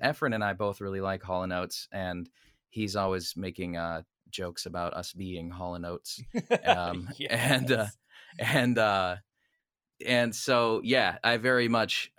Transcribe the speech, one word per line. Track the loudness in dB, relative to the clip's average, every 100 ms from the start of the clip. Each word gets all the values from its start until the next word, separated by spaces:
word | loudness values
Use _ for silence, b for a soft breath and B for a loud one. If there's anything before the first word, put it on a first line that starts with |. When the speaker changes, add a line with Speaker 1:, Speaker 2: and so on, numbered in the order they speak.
Speaker 1:
Efren | -2 0 0 0
and |
I | 0
both | 0 -2 -2
really | -4 -2
like | -2 -4
Hall | -2 -2
and | -2
Oates, | -2 -4 -8 -8
and | -6 -4 -4 -8 b b b _
he's | -4 -2 0
always | 0 0 -4 -6
making, | -6 -6 -6 -4
uh, | -4 -6 -10 _ _
jokes | -8 -8 -8 -8
about | -6 -4
us | -6 -8
being | -8 -8 -8 -8
Hall | -8 -8 -8
and | -8
Oates. | -10 -10 -14 -8
Speaker 2:
<laughs> | -6 -2 0
Speaker 1:
Um, | 2 2 0 -4 -8 -8
<laughs> | -4
and, | 0 2 2 4
uh, | 2 0
Speaker 2:
Yes. | -8 B B B -4
Speaker 1:
and, | 2 4 4 4
uh, | 4 4 2 -2 -10 _ _ _ _ _ _ -6 2
and | 2 2 0
so, | 2 4 4 2
yeah, | 2 4 4 2
I | 2 2
very | 4 4 4
much, | 4 2 -2 -4